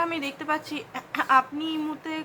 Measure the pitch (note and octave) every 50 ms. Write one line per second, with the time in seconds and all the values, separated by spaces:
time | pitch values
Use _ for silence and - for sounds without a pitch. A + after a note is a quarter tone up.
0 | E4+ E4 E4 D#4+ C#4 C#4 C#4 - D#4 D4+ D4+ D#4 D4+ - D4+ C#4+ - - - B3+
1 | - - - C#4 - - C4 C4 C4 - C#4+ D4 D#4 D#4+ D#4+ D#4 D4+ D#4 D#4 -
2 | - E4 D#4 D#4